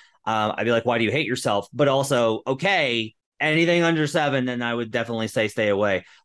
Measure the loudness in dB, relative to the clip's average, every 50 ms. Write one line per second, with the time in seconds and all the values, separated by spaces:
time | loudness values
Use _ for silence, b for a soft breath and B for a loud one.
0 | b b b b b -2 0 0 0 0 0 0 0 2 2 2 2 0 0 0
1 | 0 0 0 -2 -2 -2 -4 -4 -2 0 0 -2 -2 -4 -2 0 2 2 2 2
2 | 0 0 2 2 2 2 0 0 -2 -4 -4 -2 0 0 0 0 0 0 -2 -2
3 | -4 -6 -10 _ _ _ _ -4 -2 0 2 2 2 4 4 4 4 2 2 2
4 | 0 0 0 0 0 0 0 0 -2 -2 -4 -4 -4 -4 -4 -4 -4 -4 -4 -4
5 | -4 -4 -4 -4 -4 -2 -2 -2 -2 -2 0 0 0 2 2 2 2 2 0 -2
6 | -4 B B B